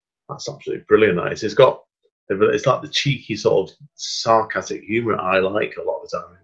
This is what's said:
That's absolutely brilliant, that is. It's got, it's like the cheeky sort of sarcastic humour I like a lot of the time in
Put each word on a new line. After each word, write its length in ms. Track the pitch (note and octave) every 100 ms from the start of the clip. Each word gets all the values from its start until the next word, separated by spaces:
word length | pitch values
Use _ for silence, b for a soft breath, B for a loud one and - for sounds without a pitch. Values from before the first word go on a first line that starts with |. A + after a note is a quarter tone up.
| _ _ -
That's 200 | C#3+ -
absolutely 360 | C#3+ - - -
brilliant, 280 | G#2 G#2+ F2
that 160 | F#2+
is. 100 | F2
It's 120 | G#2+
got, 280 | - B2+ - _ _ _ _ -
it's 380 | G2 A2 B2 C#3
like 160 | B2
the 60 | -
cheeky 480 | - C#3+ B2+ - G#2+
sort 340 | A2+ G2+ F#2+
of 60 | - -
sarcastic 880 | - - - A#2 A2+ G#2+ G2+ - G2+
humour 340 | - A2+ A#2 G2
I 180 | F#2 F#2+
like 360 | F#2+ G#2 G#2+ -
a 80 |
lot 180 | F2 -
of 80 | -
the 80 | F2
time 120 | -
in 60 | F2